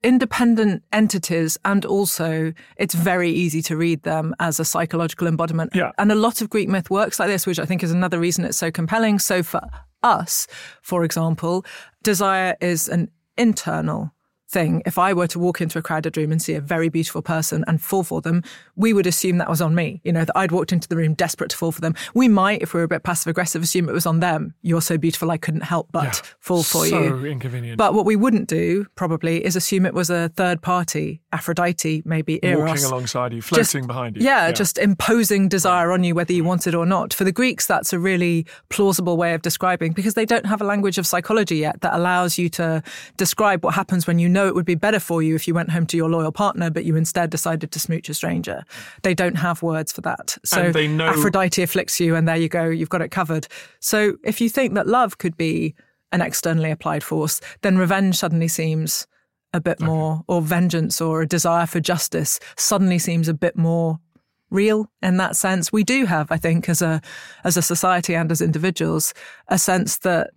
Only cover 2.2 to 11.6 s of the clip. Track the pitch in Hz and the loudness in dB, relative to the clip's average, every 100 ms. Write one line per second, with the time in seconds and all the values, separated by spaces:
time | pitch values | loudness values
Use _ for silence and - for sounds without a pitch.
2.2 | 165 160 160 165 - - 202 170 180 180 | -2 -2 -4 -6 -18 -6 -2 0 2 2
3.2 | 175 160 175 156 156 160 170 160 151 160 | 2 2 0 0 -2 0 0 0 -2 -2
4.2 | 160 - 170 156 160 175 165 165 165 - | -2 -2 -2 -2 -2 -2 -2 -2 -2 -2
5.2 | 175 160 165 160 165 180 165 - 208 214 | -2 0 0 -2 -2 0 0 2 2 4
6.2 | 226 226 220 214 190 190 165 190 220 - | 2 0 -2 -2 0 -2 0 0 0 0
7.2 | 196 190 - 165 160 185 175 170 180 170 | 0 0 -2 -4 -2 -2 0 0 0 0
8.2 | 170 180 170 - 165 165 160 220 220 202 | 0 0 -2 -2 -4 -2 0 2 2 2
9.2 | - 185 165 - - - - _ 240 269 | 2 0 0 -4 -6 -16 -20 _ 2 2
10.2 | 180 - - - - - - 180 165 165 | 0 -4 -6 -12 -20 -20 -4 0 0 0
11.2 | 165 160 170 180 | 0 0 0 -2